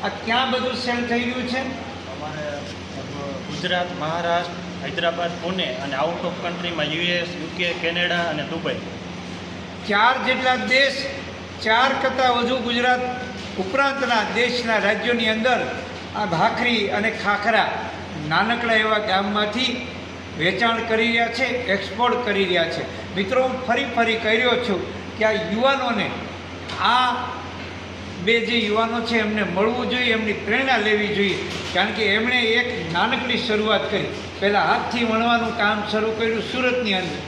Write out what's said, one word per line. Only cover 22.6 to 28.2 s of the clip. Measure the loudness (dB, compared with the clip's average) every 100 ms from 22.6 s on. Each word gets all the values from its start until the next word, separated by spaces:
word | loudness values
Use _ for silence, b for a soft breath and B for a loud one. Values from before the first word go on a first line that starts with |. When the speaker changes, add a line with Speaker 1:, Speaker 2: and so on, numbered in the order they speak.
Speaker 1:
છે. | 2 -2 -6 -8 -6 -4
મિત્રો, | 0 2
હું | 2 -2 0
ફરી | 0
ફરી | 0 0 2 2
કહી | 2 2
રહ્યો | 4 2
છું | 2 -2 -2 -8 -10 0
કે |
આ | 2
યુવાનોને, | 2 0 2 2 2 0 0 -2 -4 -8 -10 -12 -12 -10 0
આ | 4 4 4 0 -4 -8 -10 -10 -10 -10 -12 -12 -10 -4